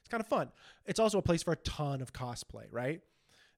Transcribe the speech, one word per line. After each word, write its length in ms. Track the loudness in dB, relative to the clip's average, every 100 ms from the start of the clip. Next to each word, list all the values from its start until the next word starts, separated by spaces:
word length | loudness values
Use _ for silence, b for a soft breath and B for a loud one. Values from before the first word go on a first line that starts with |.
It's 80 | -6
kind 120 | -4
of 60 | 0
fun. 240 | 0 0 b b b -4
It's 140 | 4
also 180 | 4 6
a 20 |
place 180 | 4 2
for 120 | 2
a 40 | -2
ton 440 | -2 -4 -2 -4
of 100 | -6
cosplay, 520 | -8 -8 -8 -10 -14 -8
right? 320 | -2 -2 -2 -8 b b b b